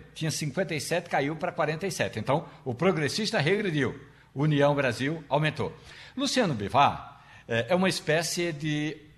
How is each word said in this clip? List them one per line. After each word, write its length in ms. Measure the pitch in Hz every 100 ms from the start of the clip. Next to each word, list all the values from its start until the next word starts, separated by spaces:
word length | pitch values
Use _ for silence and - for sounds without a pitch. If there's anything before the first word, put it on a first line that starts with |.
| - -
Tinha 160 | 156
cinquenta 420 | - 151 147 165
e 80 | 151
sete, 280 | - 170 180
caiu 260 | 165 139 156
pra 160 | 175
quarenta 340 | - 147 160 196
e 60 |
sete. 260 | - 101 110
Então, 300 | 104 147 - - 131
o 80 |
Progressista 640 | 117 180 165 139 208 220 220
regrediu. 540 | 147 202 202 151 120 - - - -
União 400 | 135 156 143 143
Brasil 500 | 143 131 113 139 165 -
aumentou. 480 | 143 151 - 90 - - - - 254
Luciano 380 | 269 254 196 117
Bivar, 680 | 98 131 135 80 - - - - -
é, 200 | 117 113
é 60 | 180
uma 120 | 190
espécie 640 | - - 156 165 180 170
de 460 | 151 156 147 151 - -